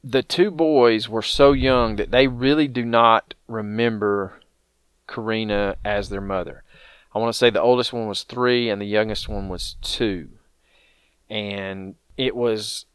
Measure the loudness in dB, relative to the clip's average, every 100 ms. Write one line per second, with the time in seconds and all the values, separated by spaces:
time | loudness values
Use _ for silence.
0 | 0 -2 -2 0 0 2 2 6 6 4
1 | -2 -6 -4 6 6 6 2 2 2 -2
2 | 0 4 4 2 0 2 0 -2 0 4
3 | 6 6 2 -20 _ -10 -6 -2 -2 0
4 | -2 0 -4 -10 _ _ _ _ _ _
5 | -14 -10 -4 -4 -2 -2 -2 -4 -4 -4
6 | -4 -8 -4 -6 -6 -12 _ _ -20 _
7 | _ -4 -4 2 2 4 2 2 0 -4
8 | -6 -8 -8 -2 2 2 0 -4 -2 0
9 | 0 -4 -6 -8 -6 -8 -10 -10 -10 -2
10 | -2 -2 -8 -20 _ _ _ _ _ _
11 | _ _ _ -8 -6 -8 -8 -10 -12 -16
12 | _ -6 -6 -2 -2 -2 -6 -12 -16